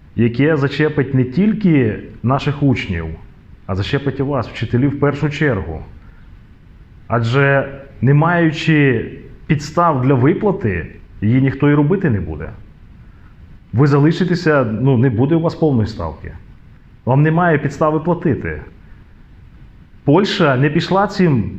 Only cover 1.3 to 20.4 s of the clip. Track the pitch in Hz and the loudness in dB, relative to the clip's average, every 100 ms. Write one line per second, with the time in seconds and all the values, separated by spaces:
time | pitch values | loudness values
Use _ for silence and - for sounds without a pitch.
1.3 | 170 214 196 185 151 113 98 - - 117 | 2 0 2 2 4 2 -2 -10 -6 -2
2.3 | 135 147 139 143 117 - 85 80 78 - | -2 -2 0 0 0 -2 -6 -6 -12 -18
3.3 | - - - - 95 101 139 139 123 135 | -20 -20 -20 -8 -4 -2 -2 -4 -4 -4
4.3 | 139 - - - 123 143 143 143 143 151 | -4 -6 -8 -4 0 0 0 -2 -2 -4
5.3 | 147 151 101 80 78 - - - - - | -2 -2 -2 -4 -10 -14 -20 -20 -20 -20
6.3 | - - - - - - - - 117 113 | -20 -20 -20 -20 -20 -20 -20 -4 -2 0
7.3 | 135 139 139 - - - - 127 147 165 | 0 2 2 -2 -10 -18 -2 2 4 4
8.3 | 175 165 156 - 151 143 113 - - - | 2 2 0 0 2 4 2 -4 -12 -18
9.3 | - - 156 - - 175 139 127 135 135 | -18 -4 -4 -2 0 2 2 2 4 4
10.3 | 190 208 180 107 87 76 - - - 104 | 2 0 0 -2 -4 -6 -14 -20 -4 0
11.3 | 127 135 127 147 147 147 196 175 95 78 | 2 2 2 2 4 2 2 0 -2 -4
12.3 | 76 76 - - - - - - - - | -8 -10 -14 -20 -20 -20 -20 -20 -20 -20
13.3 | - - - - 110 147 143 147 170 180 | -20 -20 -20 -6 0 2 4 2 2 0
14.3 | 175 160 147 117 110 131 123 135 110 143 | 0 0 0 0 0 0 2 2 2 0
15.3 | 165 165 165 160 123 92 - 82 76 - | 0 -2 -2 0 0 -2 -4 -10 -10 -16
16.3 | - - - - - - - - 135 151 | -16 -20 -20 -20 -20 -20 -12 -2 2 2
17.3 | 165 180 151 147 - 156 156 160 170 170 | 2 2 2 -2 -2 0 0 -2 -2 -2
18.3 | 98 85 76 - - - - - - - | -2 -4 -10 -12 -20 -20 -20 -20 -20 -20
19.3 | - - - - - - - - 160 208 | -20 -20 -20 -20 -20 -20 -10 0 2 2
20.3 | - | 0